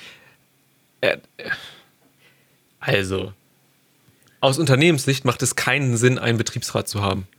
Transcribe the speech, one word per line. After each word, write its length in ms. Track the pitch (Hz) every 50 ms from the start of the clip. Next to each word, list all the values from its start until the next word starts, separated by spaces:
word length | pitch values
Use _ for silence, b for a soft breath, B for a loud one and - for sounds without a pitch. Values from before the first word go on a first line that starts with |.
| b b b b b b b b b _ _ _ _ _ _ _ _ _ _ _
Äh, 160 | - - - - - _ _ - - - B B B B B B B B B B _ _ _ _ _ _ _ _ _ _ _ _ _ _ _ -
also, 520 | - 131 117 101 95 92 95 95 - 107 101 _ _ _ _ _ _ _ _ _ _ _ _ _ _ _ _ _ _ _ _ _
aus 180 | 143 135 131 151
Unternehmenssicht 640 | 165 131 131 127 160 175 160 131 - 139 135 131 -
macht 180 | 123 117 -
es 140 | 131 120 -
keinen 400 | - - 131 127 143 139 127 120
Sinn, 220 | 110 120 127 127 -
einen 200 | 120 120 113 113
Betriebsrat 500 | 117 - - 117 - - - 110 104 -
zu 140 | - 101
haben. 240 | 101 98 95 98 95 - _